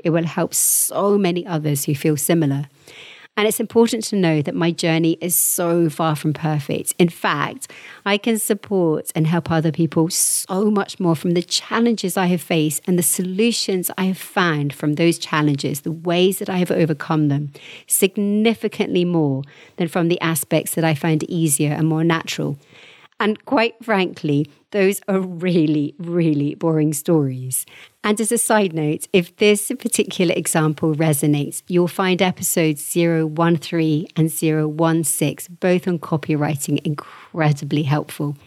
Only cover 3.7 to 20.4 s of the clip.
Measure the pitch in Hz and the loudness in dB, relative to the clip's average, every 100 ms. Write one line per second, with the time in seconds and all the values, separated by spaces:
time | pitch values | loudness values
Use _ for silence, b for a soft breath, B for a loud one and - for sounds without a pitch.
3.7 | 233 233 220 - 202 170 156 143 175 170 | 4 4 2 -2 2 4 2 0 0 -2
4.7 | 160 170 160 165 165 175 - - - 170 | 0 0 2 2 0 -2 0 0 0 0
5.7 | 170 165 143 160 151 156 139 160 151 139 | 2 2 2 0 0 -2 -2 -2 -2 -2
6.7 | - - - 175 - 196 147 143 254 - | -4 -2 2 2 2 -2 0 -2 -6 -16
7.7 | B B B 202 208 233 220 - 208 - | B B B -2 0 2 0 0 -2 -2
8.7 | 196 165 151 - 170 160 175 - 160 160 | 0 2 0 -2 -2 0 0 0 0 0
9.7 | 160 160 165 165 - - - - 190 214 | 0 0 2 0 0 -2 -2 -4 0 0
10.7 | 202 190 - 175 160 180 175 - - - | 0 -2 -2 0 0 0 0 0 -4 -2
11.7 | 226 240 214 185 196 180 180 - 170 156 | 0 2 0 -2 0 0 0 0 0 0
12.7 | 156 - 175 170 - 180 185 233 226 - | -2 0 0 0 -2 -2 0 0 0 -2
13.7 | 185 170 - 190 190 - 202 175 147 143 | -2 -2 -2 -2 -2 -4 0 2 2 -2
14.7 | 139 151 151 170 165 - 156 147 139 143 | -2 -2 2 2 2 -2 2 2 2 -2
15.7 | 143 160 160 170 175 185 185 202 185 175 | -4 -6 -6 -2 2 2 2 -2 -2 0
16.7 | 180 160 143 - 156 147 143 143 - B | 2 0 -2 -2 0 2 0 -4 -12 B
17.7 | B B - 196 214 202 208 226 220 208 | B B 0 0 0 -2 2 2 0 -4
18.7 | - - 180 175 165 147 135 139 B B | -4 -2 0 0 2 0 -2 -6 B B
19.7 | B 170 185 165 175 165 160 | B -4 0 0 0 -2 -2